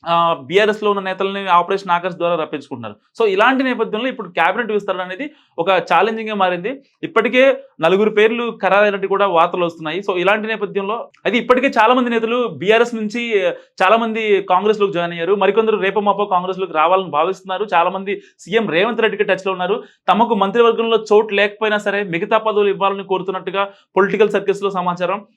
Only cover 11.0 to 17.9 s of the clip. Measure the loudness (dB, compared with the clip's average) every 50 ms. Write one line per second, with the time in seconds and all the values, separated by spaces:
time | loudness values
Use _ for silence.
11 | -8 -14 _ _ _ -2 0 0 2 2 2 2 2 0 2 2 4 4 4 2
12 | 2 0 -2 -2 -2 -2 -2 -2 -2 -4 -6 -6 0 2 2 2 2 0 -2 -6
13 | -6 -6 -6 -6 -6 -2 -2 0 0 -2 -4 -6 -14 _ _ 0 4 4 4 4
14 | 2 -2 -4 -2 0 2 2 2 2 2 0 2 2 2 2 2 0 0 0 -2
15 | -4 -4 -4 -6 -2 -2 0 2 2 2 2 2 2 2 0 0 0 -2 -2 0
16 | 0 0 0 0 -2 -2 -2 -2 -2 -2 -6 -6 -6 -4 0 0 2 4 2 2
17 | 0 -2 -2 -2 -2 -2 -2 -8 _ -8 -6 -6 -4 0 0 2 2 2